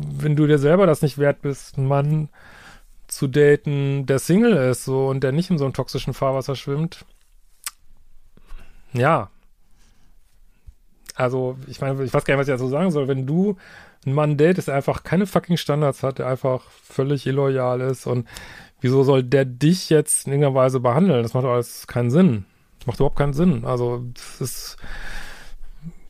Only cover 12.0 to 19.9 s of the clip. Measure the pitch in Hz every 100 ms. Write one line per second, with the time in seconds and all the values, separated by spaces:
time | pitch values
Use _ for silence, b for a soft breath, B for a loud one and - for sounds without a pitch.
12 | 131 147 - 139 139 127 127 143 190 147
13 | 131 135 131 160 202 190 B B B B
14 | 135 139 151 143 160 185 - 139 139 135
15 | - 170 202 170 - 175 - 147 147 -
16 | 131 127 127 131 135 131 - _ _ -
17 | 135 143 139 135 139 131 123 123 131 127
18 | - 123 - B B B B _ 123 135
19 | 135 135 123 135 135 123 147 185 -